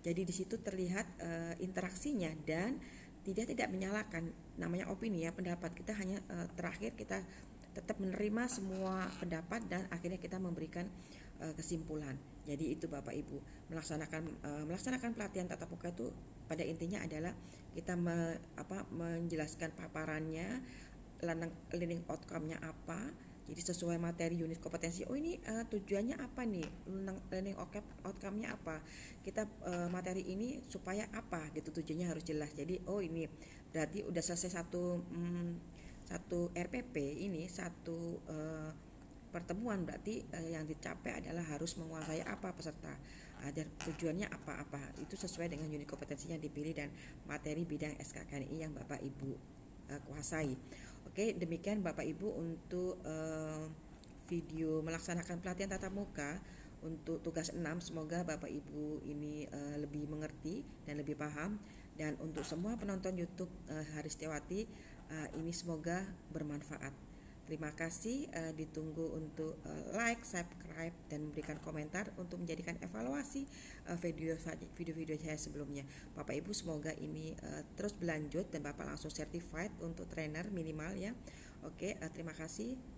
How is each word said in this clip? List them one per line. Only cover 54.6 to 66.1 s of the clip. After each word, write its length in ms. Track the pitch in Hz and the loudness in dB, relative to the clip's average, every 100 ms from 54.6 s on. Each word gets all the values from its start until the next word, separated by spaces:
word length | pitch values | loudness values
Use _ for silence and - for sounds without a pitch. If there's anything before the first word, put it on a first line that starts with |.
| 160 156 | 4 4
melaksanakan 640 | 156 165 170 175 170 175 | 4 0 2 2 2 0
pelatihan 320 | 185 180 196 190 | 0 2 2 2
tatap 160 | 190 | 2
muka 480 | 196 190 - 143 175 - - - - | 0 0 0 0 -2 -6 -12 -12 -6
untuk 400 | 160 160 - 165 | -4 -2 0 0
tugas 320 | 165 165 165 | 2 2 0
enam. 320 | - 156 170 | 2 2 2
Semoga 400 | 170 165 156 170 | 0 -2 2 2
Bapak 240 | 170 151 - | 2 0 0
Ibu 560 | 147 147 147 151 151 | -2 -2 -2 0 0
ini, 400 | - 147 147 151 | -2 -2 -2 -2
eh, 320 | 147 143 143 147 | -2 -2 -2 0
lebih 320 | 147 147 147 | 0 0 0
mengerti 560 | 151 156 - 151 214 - - - | 0 -2 -2 -2 -2 -4 -8 -4
dan 160 | 147 | 0
lebih 160 | 147 147 | 0 2
paham. 400 | 151 147 170 208 - - - | 0 2 0 0 -4 -12 -10
Dan 240 | - 156 147 | -2 0 0
untuk 240 | 160 156 - | 0 0 0
semua 320 | 165 202 233 | 2 2 2
penonton 320 | 202 190 190 | 2 2 2
YouTube, 380 | 185 170 - 175 - - | 2 0 0 -4 -4 -4
eh, 160 | 156 151 | -2 0
Haris 240 | 151 147 - | -2 -2 0
Setiawati, 480 | 156 151 - 190 220 - - - - | 0 0 2 0 0 -6 -12 -12 -6
eh, 160 | 156 151 - | -4 -2 0
ini 160 | 165 | 0
semoga 480 | 170 170 160 165 180 196 | 0 2 2 4 2 2